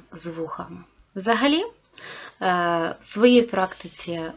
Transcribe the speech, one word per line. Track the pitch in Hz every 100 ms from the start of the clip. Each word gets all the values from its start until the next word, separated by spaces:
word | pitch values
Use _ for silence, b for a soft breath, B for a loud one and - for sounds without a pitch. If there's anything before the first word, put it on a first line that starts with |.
| -
з | 165 170
вухами. | 165 160 - 175 180 - _ _
Взагалі, | 196 190 226 277 311 466 - _ - B B B B
Е, | 190 180 175 170 165 -
в |
своїй | - 208 247 247
практиці | 233 190 185 - 175 - - 165 160